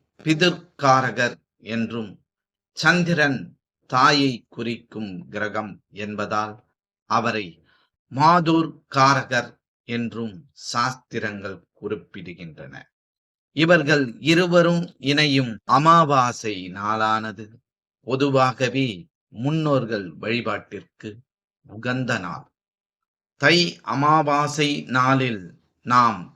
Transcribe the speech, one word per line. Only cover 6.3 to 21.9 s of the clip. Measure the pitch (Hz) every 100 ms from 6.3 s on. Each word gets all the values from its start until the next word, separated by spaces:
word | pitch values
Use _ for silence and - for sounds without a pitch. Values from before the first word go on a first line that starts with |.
| 107 107 107 _ _ _ _ -
அவரை | 113 117 110 92 - _ _ _ _ _
மாதுர் | 123 156 180 160 165 160 - -
காரகர் | 139 135 135 123 123 117 - _ _ -
என்றும் | 117 117 107 113 90 - _
சாஸ்திரங்கள் | - 120 123 127 _ 120 110 104 98 90 _
குறிப்பிடுகின்றன. | _ 104 104 87 104 87 165 82 73 69 - - _ _ _ _ _ _ -
இவர்கள் | 165 175 143 160 127 110
இருவரும் | 135 165 180 175 170 175 175 -
இணையும் | 131 147 151 135 123 104 -
அமாவாசை | 127 156 170 156 139 123 117 113 95 92
நாளானது | 95 104 110 110 110 110 101 107 113 _ _ _ _ -
பொதுவாகவே | 131 143 135 127 123 123 131 131 92 82 _ _
முன்னோர்கள் | 95 131 160 156 135 117 110 90 76
வழிபாட்டிற்கு | 104 120 110 101 - 101 - _ 110 110 _ _ _ _ -
உகந்த | 104 123